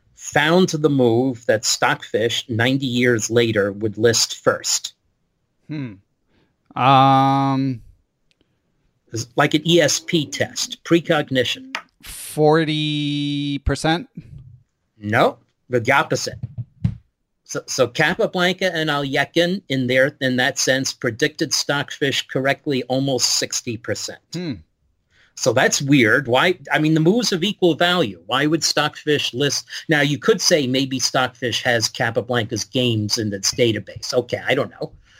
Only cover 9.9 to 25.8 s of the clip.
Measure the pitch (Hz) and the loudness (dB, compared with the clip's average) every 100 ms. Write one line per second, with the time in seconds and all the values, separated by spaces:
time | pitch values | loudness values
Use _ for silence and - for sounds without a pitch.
9.9 | - - 170 147 - 110 - - - - | 0 -2 -2 -2 -4 -6 -4 -8 -10 0
10.9 | 170 - 156 139 131 120 - 262 269 - | 0 2 0 0 -2 -2 -4 -10 -14 -14
11.9 | _ - - - 151 151 160 156 156 151 | _ -18 -16 -10 2 4 4 2 -2 -2
12.9 | 147 147 143 143 143 143 139 - 139 160 | -2 -2 -2 -2 -2 -4 -4 -2 -2 0
13.9 | 170 - - - - - - _ _ _ | -2 -4 -16 -18 -20 -20 -20 _ _ _
14.9 | _ 104 113 214 - _ _ _ 123 110 | _ -2 2 2 0 _ _ _ -2 2
15.9 | 139 156 127 - - - - - _ - | 2 2 -2 -4 -10 -12 -12 -14 _ -6
16.9 | - _ _ _ _ _ - - - 117 | -6 _ _ _ _ _ -10 -6 0 0
17.9 | 117 156 185 202 185 180 185 185 170 156 | 2 0 2 -2 0 0 0 -2 -2 -2
18.9 | 143 143 143 139 - 175 190 - 135 123 | -2 -2 -2 0 0 0 -2 -2 -2 2
19.9 | 127 139 - 131 127 131 135 - 131 131 | 2 2 0 -2 0 0 0 0 0 -2
20.9 | - 127 113 151 - 147 - - 143 143 | -4 -6 -2 -4 -2 -4 -2 -2 -4 -4
21.9 | - 139 131 - 143 135 139 - 131 - | -4 -2 -2 -4 -2 -2 -2 -2 -4 -2
22.9 | 131 139 127 - - - - - 113 - | -2 0 0 0 -2 -4 -6 -8 -8 -6
23.9 | 101 - - _ 165 175 98 - _ _ | -8 -8 -14 _ -8 -8 -10 -14 _ _
24.9 | _ _ _ _ - - 117 175 - | _ _ _ _ -4 0 2 2 0